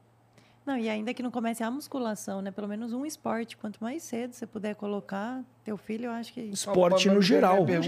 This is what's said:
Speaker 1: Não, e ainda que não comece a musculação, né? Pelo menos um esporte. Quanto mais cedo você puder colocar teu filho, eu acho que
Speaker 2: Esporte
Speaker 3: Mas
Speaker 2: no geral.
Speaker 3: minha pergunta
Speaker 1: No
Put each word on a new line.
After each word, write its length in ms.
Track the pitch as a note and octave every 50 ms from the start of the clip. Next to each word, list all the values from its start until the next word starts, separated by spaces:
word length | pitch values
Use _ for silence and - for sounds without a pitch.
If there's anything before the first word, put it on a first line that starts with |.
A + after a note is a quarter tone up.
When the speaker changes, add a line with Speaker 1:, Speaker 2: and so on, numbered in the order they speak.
| _ _ _ _ _ _ _ _ _ _ _ _ -
Speaker 1:
Não, 120 | C#4 C4+ B3
e 100 | A3+ A3
ainda 240 | G#3+ G#3+ G#3+ A#3+
que 100 | B3 -
não 80 | B3 B3
comece 320 | A#3 B3 A3+ A3+ A#3 -
a 80 | A3+ A3+
musculação, 680 | B3 D4 - - - C4+ A#3+ A3 G#3 - - G#3 G3 G3
né? 100 | F#3+ G3
Pelo 160 | F#3+ - G#3
menos 260 | G3+ G#3 G#3+ A#3+ A#3 A3+
um 100 | B3+ C#4+
esporte. 500 | D#4 D4+ - - - G#3+ A3+ A#3 A3+ -
Quanto 260 | _ - G#3+ G3+ - G#3+
mais 180 | A#3 C#4 E4
cedo 300 | - - A#3+ A#3 B3 B3
você 140 | B3 - A3+
puder 280 | - - A3+ F#3+ G#3+ G#3
colocar 680 | G#3 G#3 G3+ G#3 G3+ G3+ - G3 G3 G3+ A#3 C4 C4 B3+ - _ _
teu 140 | - A3 G#3+
filho, 300 | F#3 - - A3 A3 A#3+
eu 40 | A#3+
acho 200 | A#3 A#3 A3+ -
que 80 | - B3
Speaker 2:
Esporte 680 | A#3 G#3 G3+ - - G3+ G3 F#3 F3+ F3 F#3 F#3+ F#3+
Speaker 3:
Mas 80 | G3 G3
Speaker 2:
no 40 | G3+
geral. 320 | F#3+ F3+ C4+ D4 B3 F#3 F#3
Speaker 3:
minha 100 | G3 F3
pergunta 120 | - F3 -
Speaker 1:
No 40 | -